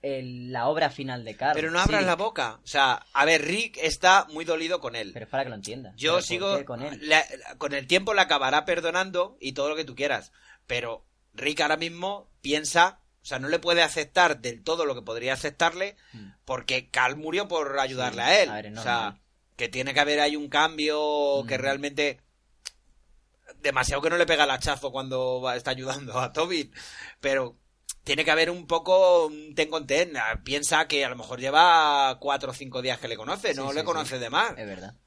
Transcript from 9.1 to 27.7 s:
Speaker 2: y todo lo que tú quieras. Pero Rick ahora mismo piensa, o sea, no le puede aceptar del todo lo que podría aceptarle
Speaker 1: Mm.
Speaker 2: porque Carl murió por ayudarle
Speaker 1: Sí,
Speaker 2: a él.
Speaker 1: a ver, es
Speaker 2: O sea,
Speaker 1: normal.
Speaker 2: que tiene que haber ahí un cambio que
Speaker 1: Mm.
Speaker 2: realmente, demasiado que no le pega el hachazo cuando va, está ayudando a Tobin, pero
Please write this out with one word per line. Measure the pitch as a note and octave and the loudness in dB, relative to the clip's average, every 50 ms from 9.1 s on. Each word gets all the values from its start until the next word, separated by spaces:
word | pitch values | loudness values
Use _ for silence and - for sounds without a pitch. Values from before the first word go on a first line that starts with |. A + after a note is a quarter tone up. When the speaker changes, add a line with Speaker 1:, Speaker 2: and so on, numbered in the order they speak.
| F3+ F3+ F3 F#3+ - _ | -2 -2 -2 -2 -6 _
Speaker 2:
y | - C3+ | -10 -10
todo | B2+ C#3+ C#3 D3 | -6 -4 -4 -4
lo | D3+ | -2
que | D#3 D#3 | -4 -6
tú | C3 A#2+ | -10 -6
quieras. | A#2 C#3 C#3+ C3+ G#2+ F2+ - _ _ _ - - _ _ | -4 -2 -2 -2 -2 -4 -10 _ _ _ -20 -20 _ _
Pero | _ B2 B2 A#2+ A#2 A2+ - _ _ _ _ _ _ _ | _ -6 -4 -4 -6 -10 -12 _ _ _ _ _ _ _
Rick | - - D3 D3+ D3+ | -4 -4 -4 0 0
ahora | D#3 D3 D#3 | 2 2 2
mismo | D#3 E3 E3 E3 E3+ F3+ F#3+ G3+ G3+ - _ _ _ | 0 -2 -8 -8 -6 -6 -6 -6 -6 -12 _ _ _
piensa, | - C#3 D3 D#3 D#3 D3 - E3+ E3+ F#3+ F#3+ _ _ _ _ _ | -4 -2 -2 -2 -2 2 4 6 6 6 4 _ _ _ _ _
o | _ | _
sea, | - C#3 C3 | -8 -8 -6
no | C3 C#3+ | -2 -2
le | D#3+ E3+ | -2 0
puede | E3+ E3+ E3+ E3+ | 2 2 4 4
aceptar | E3 D3+ - D#3+ D3+ C#3 _ F#3+ F3+ E3 D3+ A#2+ | 4 2 2 -4 -4 0 _ 4 4 4 4 0
del | A2+ B2 A#2 A2+ G2 | -6 -10 -10 -8 -4
todo | E3 E3 E3+ D#3+ | -4 -2 0 0
lo | C#3+ C3 | -2 -2
que | A#2+ | -6
podría | A2 G#2 A2+ A#2 A#2+ B2+ C3+ | -8 -8 -8 -4 -2 -4 -4
aceptarle | B2+ - D3 C3+ _ E3 E3+ E3 F3+ F#3+ G3+ G3+ _ _ _ - | -2 -4 -8 -2 _ 0 0 2 0 -6 -6 -6 _ _ _ -20
Speaker 1:
Mm. | A2+ G#2 F#2+ - _ _ | -20 -20 -20 -20 _ _
Speaker 2:
porque | - C3 B2+ A#2+ - C3 B2+ B2+ _ | -8 -8 -6 -4 -2 -2 -2 -4 _
Carl | - B2+ B2+ B2+ C#3+ | 0 2 2 2 0
murió | D3 D#3 D#3 E3 F#3+ G3+ | -2 -8 -4 -4 -4 -2
por | F#3 F3 D#3+ D3+ C#3 C3+ C#3 | 0 -2 -2 -2 0 0 0
ayudarle | C3+ C3 C3 B2+ B2+ B2 A#2 A#2+ | 0 0 -2 -4 -4 -4 -2 0
Speaker 1:
Sí, | A#2 C3+ | 2 6
Speaker 2:
a | F3+ G#3+ | 6 6
él. | F#3 C#3+ | 6 4
Speaker 1:
a | G#2+ | 0
ver, | G#2+ G#2 | -8 -10
es | G#2 G#2+ A2+ | -10 -12 -6
Speaker 2:
O | |
sea, | A2+ B2 A#2+ | -2 0 0
Speaker 1:
normal. | A#2 A2 G#2 G2+ _ _ _ _ _ _ _ _ | 0 0 -4 -8 _ _ _ _ _ _ _ _
Speaker 2:
que | - B2 A#2 | -6 -6 -6
tiene | - B2+ C3 C3+ | -4 -6 -6 -2
que | C3+ D3 | 2 2
haber | D3 D3 D3 D3 | 2 2 4 2
ahí | D3 D3 D3 | 2 2 0
un | D3+ D3 C#3+ | -2 -6 -2
cambio | D3 D3 D#3 D#3+ D#3+ D3+ D3+ D3+ D3+ D3+ D3+ D3+ D3 D3 D3 C#3+ C#3 C#3 C3 | 2 2 2 2 0 -2 -2 -2 0 0 -2 0 0 0 0 2 0 0 -2
que | - C3+ B2+ | -2 -4 -2
Speaker 1:
Mm. | |
Speaker 2:
realmente, | C3 C#3 C#3 C#3 C#3+ C#3+ C#3 D3 D3 C#3+ C3 _ _ _ _ _ _ _ _ _ _ - _ _ _ _ _ _ _ _ _ _ _ _ _ _ _ - - _ | 0 -2 -2 -2 -4 -6 -2 0 0 -2 -2 _ _ _ _ _ _ _ _ _ _ -16 _ _ _ _ _ _ _ _ _ _ _ _ _ _ _ -20 -20 _
demasiado | - C#3+ C3+ C3 B2+ - C#3+ C#3 | -4 -2 0 2 0 0 0 0
que | C#3+ D#3+ | 0 0
no | E3+ | 2
le | F3 E3+ | 2 4
pega | E3 E3 D3 D3 | 4 6 4 4
el | C#3 | 2
hachazo | C3+ B2+ - - C#3+ C3 - C3+ | 2 -2 -2 -2 -2 -2 -4 -8
cuando | B2 C3+ C3 C3 C3 B2+ B2+ B2+ B2+ B2+ | -6 -6 -6 -4 -4 -2 -2 -2 -4 -2
va, | B2+ B2+ B2 | -2 -2 -4
está | B2 - C3 | -2 -4 -6
ayudando | C3 B2+ C3 C3+ C3 C#3 C#3+ A#2+ A2 B2+ | -6 -6 -4 -6 -6 -6 -8 -6 -4 -4
a | B2+ A#2+ | -4 -2
Tobin, | - D3+ D#3+ F3 F3+ D#3+ C#3 - _ - - - - - - - - _ | -2 -2 -2 -2 -2 -4 -4 -6 _ -18 -18 -18 -16 -18 -18 -18 -20 _
pero | - C#3 C3+ C3+ C3 A#2+ - _ _ _ | -2 0 0 0 -2 -4 -8 _ _ _